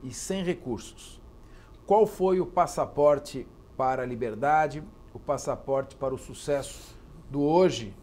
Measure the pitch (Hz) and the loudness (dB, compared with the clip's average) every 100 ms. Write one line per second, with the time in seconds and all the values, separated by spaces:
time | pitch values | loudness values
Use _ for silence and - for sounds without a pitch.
0 | 127 117 - 190 175 175 131 107 - - | -12 -10 -6 -4 -2 -4 -4 -6 -8 -18
1 | - - - - - - - - - 202 | -20 -20 -20 -20 -20 -20 -20 -10 2 4
2 | 208 - 185 185 175 - 170 - 139 - | 4 2 0 2 0 0 0 0 -2 4
3 | 147 143 - 135 117 - - - 131 131 | 4 4 0 -10 -12 -16 -12 -2 0 0
4 | 127 120 117 107 139 151 156 143 151 - | -4 -4 -4 -2 2 4 2 -2 -14 -18
5 | - - - 135 151 131 - 135 135 - | -18 -10 -4 -2 -2 -4 -2 -2 -2 -6
6 | 139 131 - 131 - 143 127 - - - | -6 -6 -10 -10 -4 -4 -4 -14 -18 -20
7 | - - - 139 143 165 185 113 107 95 | -20 -20 -8 0 4 6 6 4 -8 -14